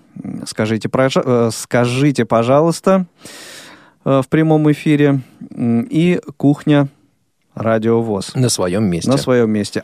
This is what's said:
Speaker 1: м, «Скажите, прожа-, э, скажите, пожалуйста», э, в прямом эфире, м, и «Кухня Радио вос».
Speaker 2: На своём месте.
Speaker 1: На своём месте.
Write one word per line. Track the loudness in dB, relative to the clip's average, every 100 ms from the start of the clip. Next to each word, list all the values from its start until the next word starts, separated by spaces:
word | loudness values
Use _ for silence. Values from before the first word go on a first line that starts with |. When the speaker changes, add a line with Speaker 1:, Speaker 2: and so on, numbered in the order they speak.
| _ -16
Speaker 1:
м, | -12 -12 -10
«Скажите, | -4 -2 -2 -2
прожа-, | 0 2 0
э, | 0 2 0
скажите, | -2 -4 0 0 2 0 0
пожалуйста», | 0 2 2 2 2 0 2 0 0 _ -20 -20 -20 -20 -20 -20 _ _
э, | -2 0
в | 0
прямом | 0 2 2 2
эфире, | 0 0 2 2 0 -4 -18 -16
м, | -6 -2 0 0
и | 0 0 0 -4 -2
«Кухня | 0 0 2 2 2 _ _ _ _ _ _
Радио | -6 -2 0 2 0
вос». | 0 -4 -4
Speaker 2:
На | -2 -2
своём | 0 -2 0
месте. | 0 -2 0
Speaker 1:
На | -2
своём | 0 0 2
месте. | 0 -4 -6